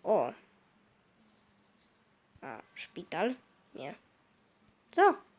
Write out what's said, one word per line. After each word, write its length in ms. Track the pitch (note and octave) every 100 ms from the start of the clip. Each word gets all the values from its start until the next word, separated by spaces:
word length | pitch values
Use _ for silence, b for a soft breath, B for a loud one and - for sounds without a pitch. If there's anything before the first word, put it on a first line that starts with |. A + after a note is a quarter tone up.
O! 300 | - G#3 A#2+ - - _ _ _ _ _ _ _ _ _ _ _ _ _ _ _ _ _ _ -
A, 200 | D3 A#2 -
szpital? 600 | - - - - E3 A3 B3+ _ _ _
Nie. 200 | - C3+ - _ _ _ _ _ _ _ _ _
Co? 240 | - G4 - -